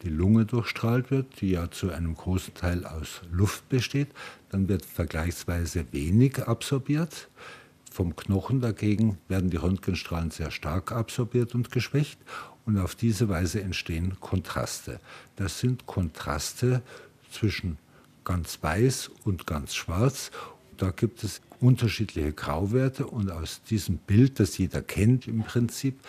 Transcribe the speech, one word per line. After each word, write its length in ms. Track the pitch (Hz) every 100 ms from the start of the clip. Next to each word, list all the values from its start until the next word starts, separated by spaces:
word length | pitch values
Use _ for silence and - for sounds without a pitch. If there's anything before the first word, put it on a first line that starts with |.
die 80 | 92
Lunge 360 | 78 95 113 107
durchstrahlt 680 | 120 - - 113 123 127
wird, 280 | 135 131 -
die 120 | 98
ja 180 | 87 87
zu 220 | - 95
einem 240 | 78 85 78
großen 400 | - 92 - -
Teil 320 | 90 87 -
aus 340 | 80 76 - 87
Luft 380 | 87 101 - -
besteht, 380 | 131 - 139 143 - - - -
dann 180 | 98 95
wird 160 | 95
vergleichsweise 1000 | - - 82 80 87 - - 87 85 90 78
wenig 560 | 71 73 104 131 131 -
absorbiert. 840 | 110 - 139 131 151 170 - - - - - - _ -
Vom 240 | - 87 -
Knochen 440 | - 98 - 131
dagegen 600 | 120 98 104 101 110 92 -
werden 240 | 95 90
die 60 | 85
Röntgenstrahlen 760 | 85 95 - 87 - 82 82
sehr 180 | - 76
stark 420 | - - 87 -
absorbiert 600 | 117 110 - 113 123 117
und 180 | 120 117
geschwächt. 480 | 123 - 143 147 - - - - - -
Und 140 | 101
auf 160 | 90 -
diese 340 | 117 98 113
Weise 320 | 85 92 92
entstehen 580 | 98 82 - 82 92 95
Kontraste. 800 | - 95 - - - - - - - - - -
Das 240 | 95 -
sind 260 | 127 123 -
Kontraste 960 | - 85 - 73 73 - - 123 127 - - - _ -
zwischen 460 | - 107 - 90 78 _ - - _
ganz 340 | - 90 78 -
weiß 500 | 76 90 131 131 - -
und 220 | - 92 -
ganz 300 | 76 69 -
schwarz. 560 | - 87 135 - - - - - - -
Da 160 | 95
gibt 320 | - 113 -
es 180 | 101 - - -
unterschiedliche 720 | 127 120 113 - 110 - 76
Grauwerte 760 | 76 - 73 98 123 135 - -
und 240 | 123 98
aus 320 | 87 80 -
diesem 340 | - 110 - 82
Bild, 420 | - 101 135 -
das 200 | 98 -
jeder 240 | 92 76
kennt 440 | - - 107 127 -
im 140 | 113
Prinzip, 600 | 107 120 117 - 135 131